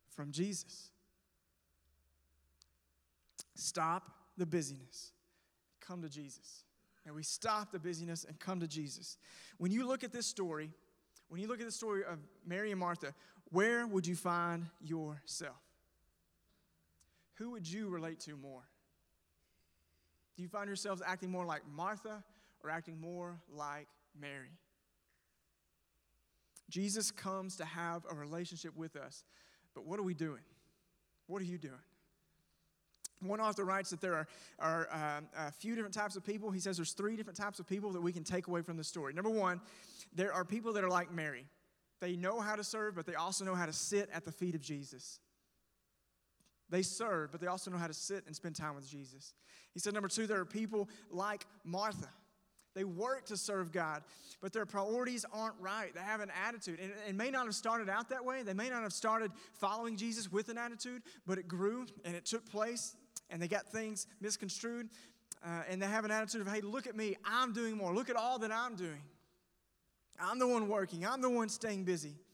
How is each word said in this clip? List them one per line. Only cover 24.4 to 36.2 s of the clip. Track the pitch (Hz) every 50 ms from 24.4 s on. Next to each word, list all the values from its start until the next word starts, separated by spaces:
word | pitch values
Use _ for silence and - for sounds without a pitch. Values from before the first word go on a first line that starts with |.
| 127 127 165 - _ _ _ _ _ _ _ _ _ _ _ _ _ _ _ _ _ _ _ _ _ _ _ _ _ _ _ _ _ _ _ _ _ _ _ _ _ _ _ - - -
Jesus | - 180 196 202 196 220 208 -
comes | - - - 190 190 190 185 190 185
to | 185 160
have | 160 160 170 170 170 170 170 165 -
a | 170
relationship | 147 147 147 160 170 175 170 175 160 - 165 -
with | 160 160 151 -
us, | 143 135 139 151 - - _ - - - - - _ _ _ _
but | 127 104
what | 147 185 214
are | 202
we | 185 180
doing? | 139 165 156 139 113 - - - _ _ _ _ _ _ _ _ _ _ _ _ _ _
What | - 180 202 190
are |
you | 175 180 170
doing? | 151 135 131 123 - _ _ _ _ _ _ _ _ _ _ _ _ _ _ _ _ _ _ _ _ _ _ _ - - _ -
One | 180 185 208 214
author | 220 214 202 202 196
writes | 185 190 196 185 -
that | 180 156
there | - 185 170
are, | 156 156 - - - - - - -
are, | - 160 160 165 160 - 156
um, | 156 151 151 147 147 156 147 -
a | 156 156 147
few | 151 - - 220 233
different | 226 214 196 175
types | 214 208 202 196
of | 196